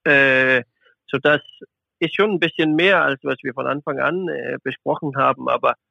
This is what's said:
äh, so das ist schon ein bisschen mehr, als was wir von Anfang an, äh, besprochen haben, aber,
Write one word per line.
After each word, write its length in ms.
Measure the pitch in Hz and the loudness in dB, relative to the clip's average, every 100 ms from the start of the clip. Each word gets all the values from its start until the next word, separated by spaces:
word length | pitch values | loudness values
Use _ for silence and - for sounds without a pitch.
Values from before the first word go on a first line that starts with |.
äh, 580 | 160 143 135 131 131 127 - _ _ _ - | 2 4 4 4 4 2 -2 _ _ _ -8
so 100 | 135 | -2
das 220 | 147 147 - - - _ _ - | 2 0 -2 -20 -20 _ _ -6
ist 160 | 165 | -4
schon 180 | - 208 | 0 0
ein 80 | 185 | 0
bisschen 340 | 165 - 160 | -2 0 2
mehr, 280 | 156 185 180 | 4 4 4
als 180 | 147 135 | 2 -2
was 140 | 143 131 | -6 -6
wir 120 | 139 | -6
von 120 | 123 131 | -6 -6
Anfang 340 | 139 151 135 | -6 -6 -4
an, 280 | 135 175 180 | -2 -2 -4
äh, 300 | 143 123 135 | -6 -8 -8
besprochen 540 | 135 127 - 151 151 135 | -8 -8 -6 -6 -4 -2
haben, 320 | 135 127 127 | 0 0 -2
aber, 260 | 123 127 120 _ | -2 -2 -4 _